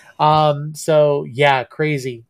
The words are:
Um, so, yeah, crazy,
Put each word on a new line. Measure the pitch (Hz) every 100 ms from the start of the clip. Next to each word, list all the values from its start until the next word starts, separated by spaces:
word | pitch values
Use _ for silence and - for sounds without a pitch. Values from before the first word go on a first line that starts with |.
| - -
Um, | 151 156 151 143 147
so, | 156 - 151 147 143 151
yeah, | 120 143 135
crazy, | 120 - 156 147 127 117